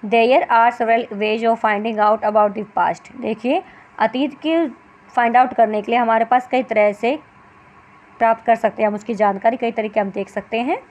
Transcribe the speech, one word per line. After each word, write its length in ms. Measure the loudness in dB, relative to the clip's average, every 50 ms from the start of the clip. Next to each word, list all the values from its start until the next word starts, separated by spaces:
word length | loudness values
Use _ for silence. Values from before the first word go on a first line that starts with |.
| -6
There 460 | 0 2 2 4 4 4 2 2 2
are 300 | 2 4 4 4 2 0
several 380 | 0 0 0 0 0 -4 -6 -4
ways 220 | -2 -2 -2 0 0 0
of 160 | 0 0 0
finding 340 | -2 0 0 -2 -4 -2 0
out 320 | 2 2 2 0 -2 0
about 260 | 2 2 2 2 0 -4
the 80 | -12 -8 -4 -2
past। 380 | -2 -2 -2 -6 -10 -20 -16
देखिए, 480 | -10 -6 -6 -6 -4 -2 -2 -2 -2 -4 -6 -20 -20 -20 _ _ -2
अतीत 340 | -2 -2 0 -2 -4 -4 -6
के 340 | -6 -4 -2 0 0 -2 -2 -6 -12 _ _ _ _ _ -8 -2
find 220 | 0 0 2 4 4
out 160 | 2 2 2
करने 280 | 0 0 2 0 -4
के 100 | -4 -2
लिए 80 | 0 0
हमारे 260 | 2 2 2 0 2
पास 220 | 2 0 0 0 0
कई 160 | -4 -4 -2
तरह 280 | 0 0 2 2 2
से 280 | 0 0 -4 -4 -4 -4 -8 _ _ -20 -20 -20 _ _ _ -20 _ -20 _ _ _ -20 _ -20 -4 0
प्राप्त 260 | 2 2 2 0 2
कर 100 | 0 0
सकते 260 | 2 2 -4 -2 0 -2
हैं 40 | -2
हम 80 | -2
उसकी 180 | -4 -6 -8 -2
जानकारी, 440 | 0 2 0 0 2 0 0 0 0
कई 140 | -4 -4
तरीके 280 | -4 -4 -6 -2 -2 -2
हम 100 | -4 -2
देख 200 | -4 -8 -10 -6
सकते 300 | -8 -10 -8 -6 -6 -4
हैं। 180 | -2 -2 -4 -6 -6 _